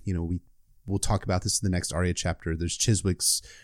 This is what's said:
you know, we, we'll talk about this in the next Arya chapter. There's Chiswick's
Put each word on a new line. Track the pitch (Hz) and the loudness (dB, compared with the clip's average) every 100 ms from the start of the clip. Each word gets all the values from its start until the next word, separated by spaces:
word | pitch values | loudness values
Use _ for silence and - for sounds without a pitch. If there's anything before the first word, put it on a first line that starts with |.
| 101 | -4
you | |
know, | 87 | -2
we, | 85 87 - - - - - | 0 -4 -6 -20 -20 -14 -4
we'll | 98 | 0
talk | - 104 | 2 0
about | 92 90 | 2 0
this | 101 - | 0 0
in | 101 | 2
the | 90 | 0
next | - | 0
Arya | 85 90 | 0 0
chapter. | 85 87 - 82 80 | 0 -2 -2 -4 -2
There's | 87 - | -2 0
Chiswick's | - 104 95 87 - - - - | 2 2 2 0 0 0 -4 -20